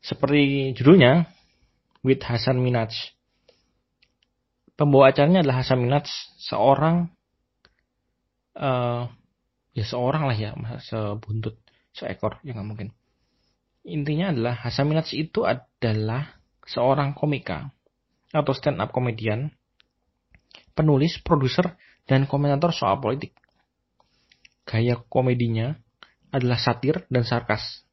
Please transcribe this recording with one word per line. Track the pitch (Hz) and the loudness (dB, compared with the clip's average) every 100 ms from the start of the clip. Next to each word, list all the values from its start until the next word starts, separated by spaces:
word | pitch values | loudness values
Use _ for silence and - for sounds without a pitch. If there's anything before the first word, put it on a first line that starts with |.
Seperti | - - 131 147 143 139 135 117 | -10 -6 0 2 2 0 -4 2
judulnya, | 127 185 123 151 170 _ _ _ _ _ _ _ 131 | 8 8 8 6 2 _ _ _ _ _ _ _ 0
With | 131 | 0
Hasan | - 120 - 127 | 0 -4 0 0
Minhaj. | 127 120 110 - - _ _ _ _ _ _ _ _ _ _ _ _ _ _ _ _ - | 0 0 -4 -8 -14 _ _ _ _ _ _ _ _ _ _ _ _ _ _ _ _ -2
Pembawa | 147 135 135 | 4 8 8
acaranya | 135 143 185 | 6 4 4
adalah | 151 127 127 | 2 0 0
Hasan | 127 | 0
Minhaj, | 120 143 - - - _ | 2 0 -2 -14 -16 _
seorang, | - 107 117 139 156 170 170 _ _ _ _ _ _ _ _ _ _ _ _ _ _ | -8 0 4 4 4 2 -2 _ _ _ _ _ _ _ _ _ _ _ _ _ _
eh, | - 139 127 120 120 120 - _ _ _ _ _ | -6 -2 0 -2 -4 -6 -12 _ _ _ _ _
ya | - 107 | -8 -6
seorang | 123 123 156 143 | -2 -2 0 0
lah | 107 | -2
ya, | 107 | -4
masa | - 113 117 - 113 104 107 | -8 -10 -12 -10 -6 -6 -6
sebuntut, | 110 107 110 110 _ _ _ | -8 -6 -6 -10 _ _ _
seekor, | - - 185 107 - 143 | -14 -12 -6 -6 -8 -14
ya | |
nggak | 113 101 | -12 -10
mungkin. | 107 104 - _ _ _ _ _ _ _ _ | -10 -12 -14 _ _ _ _ _ _ _ _
Intinya | - 165 143 151 190 | -10 -8 -4 -2 -2
adalah | 143 117 120 | -2 -2 -4
Hasan | 123 - 143 | -6 -2 0
Minhaj | 156 156 | 0 -2
itu | 123 156 - | -6 -4 -2
adalah | 226 127 - _ 120 107 107 120 151 - _ _ - | -2 -2 -6 _ -2 -2 -2 -4 -6 -12 _ _ -12
seorang | - 123 135 139 135 | -2 0 2 0 -2
komika | 151 139 - 82 139 - _ _ _ _ _ | -2 -4 -6 -10 -10 -18 _ _ _ _ _
atau | 160 - | -2 -2
stand | 135 - 135 | -2 -2 -2
up | 110 | -4
comedian, | - 127 110 110 107 147 _ _ _ _ _ _ _ _ _ _ - _ - | -2 -4 -4 -4 -4 -6 _ _ _ _ _ _ _ _ _ _ -20 _ -2
penulis, | 156 139 156 - - | 2 4 2 -2 0
produser, | 165 131 - 180 - _ _ _ | 0 0 0 -2 -4 _ _ _
dan | 135 135 | 0 2
komentator | 143 143 139 170 | 0 0 0 0
soal | 160 - 98 | 0 0 0
politik. | 127 135 - _ _ _ _ _ _ _ _ _ _ _ _ _ | 0 -4 -6 _ _ _ _ _ _ _ _ _ _ _ _ _
Gaya | - 110 117 120 - | -6 -2 0 -2 -2
komedinya | - 127 123 120 113 117 151 _ _ - _ _ | -2 0 0 0 -2 -4 -8 _ _ -20 _ _
adalah | 139 123 120 | -2 0 0
satir | - 117 127 156 - | 0 0 -2 -2 -2
dan | 123 117 | -2 0
sarkas. | 117 117 107 - - _ | -4 -2 -4 -4 -18 _